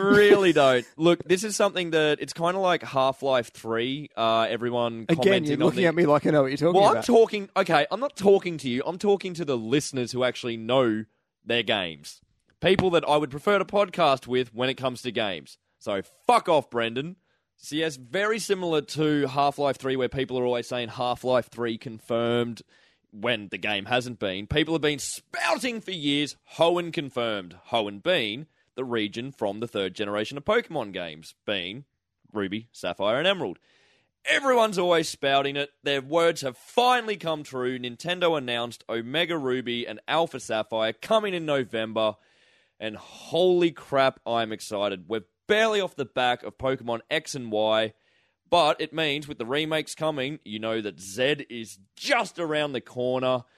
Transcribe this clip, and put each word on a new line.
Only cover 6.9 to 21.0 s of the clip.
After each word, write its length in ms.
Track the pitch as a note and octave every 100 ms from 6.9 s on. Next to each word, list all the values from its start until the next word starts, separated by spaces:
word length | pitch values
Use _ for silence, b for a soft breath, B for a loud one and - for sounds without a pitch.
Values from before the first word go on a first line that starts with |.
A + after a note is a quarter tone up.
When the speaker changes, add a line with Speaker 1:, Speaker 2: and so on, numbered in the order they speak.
Speaker 2:
about. 180 | A#3 A3+
Speaker 1:
I'm 60 |
talking, 340 | A#3+ A3 G#3+ G3 -
okay, 300 | F#3+ D#3+ D3
I'm 80 | G3
not 160 | C#4+ -
talking 400 | G3 G3 F3+ D#3+
to 100 | C3+
you. 140 | A#2+
I'm 140 | C#3 F3
talking 360 | G#3 G3+ F#3+
to 100 | E3+
the 120 | D#3 B2+
listeners 540 | A2 C#3 - C3+ A#2+
who 140 | B2
actually 320 | B2+ A#2+ B2 A#2
know 480 | A2+ C3 B2 G#2+ G#2+ _ _ _
their 180 | - A#2
games. 580 | A2 A2 F2 D2+ D2 - _ _ _ _
People 300 | E3 F#3+ F#3
that 180 | E3+ -
I 80 | D3
would 140 | D3+
prefer 280 | C#3+ - G3+
to 60 |
podcast 600 | F#3+ G#3 G3+ F3+ D#3+ C3+ -
with 260 | B2+ B2
when 140 | A2+ B2+
it 60 |
comes 280 | C3 C3+ B2
to 80 | B2+
games. 460 | A2+ G#2+ F2 C#2 - _ _
So 200 | - G2+ - _ -
fuck 220 | A#3+ -
off, 220 | D#3 -
Brendan. 460 | A#2+ A2+ A#2 D#3 F#3 _ _ _ _
So 200 | - D3
yes, 200 | D#3+ C3+
very 420 | B2 D#3 G#3 A3
similar 400 | - G3 F3 D#3
to 440 | - D3 D#3 D3 C#3
Half-Life 480 | C#3 C#3+ C#3 C#3+ C3
three, 160 | C3+ C3
where 120 | B2
people 300 | C3+ C3 B2+
are 60 |
always 220 | B2 B2 A#2
saying 200 | B2+ A#2
Half-Life 600 | A2+